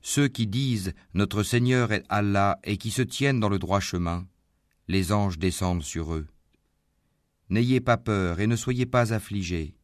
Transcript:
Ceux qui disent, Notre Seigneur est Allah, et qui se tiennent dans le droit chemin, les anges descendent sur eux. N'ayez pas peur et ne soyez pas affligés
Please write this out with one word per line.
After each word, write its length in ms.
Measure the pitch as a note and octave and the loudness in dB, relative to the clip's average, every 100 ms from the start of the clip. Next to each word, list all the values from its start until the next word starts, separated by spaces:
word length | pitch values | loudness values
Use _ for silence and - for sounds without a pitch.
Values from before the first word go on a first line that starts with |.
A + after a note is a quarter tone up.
| - - | -2 0
Ceux 120 | C#3+ | 0
qui 180 | A#2+ A2+ | 0 -2
disent, 480 | A2+ C3+ A2+ F#2+ - _ | -2 -2 -2 -4 -8 _
Notre 300 | - G2+ G2+ | -2 0 0
Seigneur 500 | G2+ A#2+ B2 B2+ A#2 | 0 2 2 2 2
est 100 | G#2 - | -2 0
Allah, 500 | G#2 G#2 G2+ G2 F#2+ | 0 2 2 2 0
et 140 | - G2+ | -2 -4
qui 120 | A2+ | -4
se 120 | A#2 | -2
tiennent 360 | B2 - C#3 C3 | -2 0 0 2
dans 120 | G#2+ | 2
le 80 | G2 | 0
droit 220 | F2+ G2 | 0 0
chemin, 460 | F#2+ F2+ F2 F2 F#2 _ _ _ _ _ - | 0 -2 -2 -4 -8 _ _ _ _ _ -2
les 240 | F#2+ F2 | 0 2
anges 260 | G#2 G2+ E2 | 2 2 0
descendent 440 | F#2 E2+ F#2 F2+ | -2 0 -2 -2
sur 320 | D2 E2+ D#2 | -4 -6 -4
eux. 120 | D#2+ D2+ _ _ _ _ _ _ _ _ _ _ _ _ | -6 -6 _ _ _ _ _ _ _ _ _ _ _ _
N'ayez 320 | G2+ A#2+ B2+ | 0 4 2
pas 160 | B2+ A#2 | 4 0
peur 420 | A2+ G2+ F#2 E2+ | 2 0 0 0
et 60 | G#2+ | 0
ne 100 | A#2 | 0
soyez 300 | - B2 B2 | -2 -2 0
pas 260 | B2+ A#2 | 2 2
affligés 640 | A2 - G2+ F2+ F2 D2+ - | -2 -4 -6 -4 -4 -6 -12